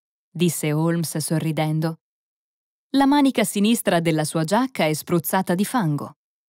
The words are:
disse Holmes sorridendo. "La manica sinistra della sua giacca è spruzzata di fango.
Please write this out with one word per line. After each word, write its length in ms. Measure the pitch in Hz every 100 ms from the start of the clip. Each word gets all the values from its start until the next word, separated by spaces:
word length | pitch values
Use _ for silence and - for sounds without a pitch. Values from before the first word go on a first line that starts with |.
| _ _ _
disse 440 | 165 180 - 151
Holmes 440 | 151 165 170 156 160
sorridendo. 800 | - 156 151 156 156 156 160 165 _ _ _ _ _ _ _ _ _ 269
"La 100 | 277
manica 380 | 294 269 247
sinistra 560 | 208 208 208 233 - 175
della 240 | 165 156
sua 180 | 151 165
giacca 440 | 160 208 262 - 156
è 60 |
spruzzata 640 | 156 - 170 - 190 185
di 100 | 180
fango. 520 | 208 160 156 143 - - _ _